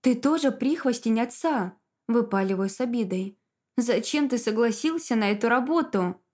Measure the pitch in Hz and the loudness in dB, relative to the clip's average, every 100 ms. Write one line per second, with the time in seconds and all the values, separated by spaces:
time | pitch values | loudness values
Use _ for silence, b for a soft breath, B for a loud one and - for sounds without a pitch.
0 | - 247 277 320 285 - 254 330 269 233 | 2 2 2 2 2 0 -2 0 0 -2
1 | 226 220 240 - 330 277 185 - _ _ | 0 0 0 -2 0 0 -2 -8 _ _
2 | - 233 226 196 190 190 190 - 254 240 | 0 0 2 0 0 0 -2 -2 -4 -2
3 | 196 185 190 - _ _ _ - 233 233 | -2 -4 -6 -10 _ _ _ -4 0 0
4 | 233 294 285 247 233 214 233 220 311 330 | 0 0 0 0 -2 2 0 2 -2 -2
5 | - 233 208 208 233 247 254 330 294 196 | -2 0 0 0 2 2 2 0 0 -2
6 | 180 - _ | -2 -4 _